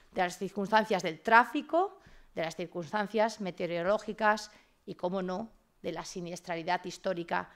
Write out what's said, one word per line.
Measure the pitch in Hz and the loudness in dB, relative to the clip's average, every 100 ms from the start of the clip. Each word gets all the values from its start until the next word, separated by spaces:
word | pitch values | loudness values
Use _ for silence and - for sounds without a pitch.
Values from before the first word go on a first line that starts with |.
| - | -8
de | - | -2
las | 180 - | -2 -2
circunstancias | 190 208 190 220 220 185 | -6 -4 2 4 4 2
del | 170 160 | 0 -4
tráfico, | 220 226 247 302 - 330 403 - - - - | 6 6 6 0 0 2 2 -2 -20 -20 -12
de | 185 | -6
las | 160 - | -4 -4
circunstancias | 170 175 151 214 202 220 226 220 | -8 -8 -4 -4 0 2 2 0
meteorológicas | 185 175 175 170 180 208 - - 214 214 - - _ _ - | -8 -4 -4 -2 0 0 -2 0 2 2 -2 -18 _ _ -16
y, | - | -6
cómo | 180 190 | -4 -2
no, | 185 185 226 - _ _ | -2 -4 -8 -14 _ _
de | 185 | -8
la | 165 - | -8 -8
siniestralidad | 190 170 175 - 165 165 180 180 | -10 -10 -10 -6 -4 -2 -2 -4
histórica | - 190 170 170 180 180 | -6 -4 -4 -4 -4 -6